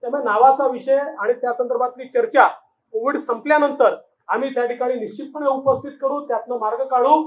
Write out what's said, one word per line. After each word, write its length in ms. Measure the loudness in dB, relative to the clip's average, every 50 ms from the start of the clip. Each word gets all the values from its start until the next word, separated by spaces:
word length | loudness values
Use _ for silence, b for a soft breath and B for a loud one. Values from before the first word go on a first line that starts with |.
| -6
त्यामुळे 200 | -4 -4 -2 -2
नावाचा 440 | 0 2 6 6 6 6 4 2 0
विषय 300 | 0 -2 -2 0 0 0
आणि 360 | 0 -4 -8 -6 -2 -2 -2
त्या 180 | -2 -2 -6 -2
संदर्भातली 540 | -2 -2 -2 0 -2 -2 -2 -4 -8 -18 -4
चर्चा 400 | -2 -2 -2 2 4 4 4 4 4 -4 _ _ _ _ _ _ -8
कोविड 240 | -4 -2 -2 -2 -2
संपल्यानंतर 760 | -4 -4 -6 -6 0 0 2 2 2 0 2 4 4 4 4 0 -10 _ _ _ _ -4
आम्ही 260 | -4 -2 -2 -4 -4
त्या 100 | -4 -4
ठिकाणी 280 | -4 -4 -4 -4 -4 -4
निश्चितपणे 520 | -4 -6 -10 -10 -12 -14 -12 -10 -2 0 0
उपस्थित 440 | 0 0 2 0 0 0 -2 -10 -12 -6
करू, 180 | -4 -4 -4 -4
त्यातनं 360 | -4 -4 -6 -6 -4 -6 -8 -4
मार्ग 260 | -4 -4 -4 -4 -4
काढू. 380 | -2 0 2 4 4 4 2 2